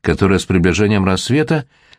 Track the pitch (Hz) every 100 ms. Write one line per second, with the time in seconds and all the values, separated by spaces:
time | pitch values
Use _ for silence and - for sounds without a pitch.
0 | - 80 98 95 - 92 90 85 104 107
1 | 92 92 - 135 156 160 135 _ _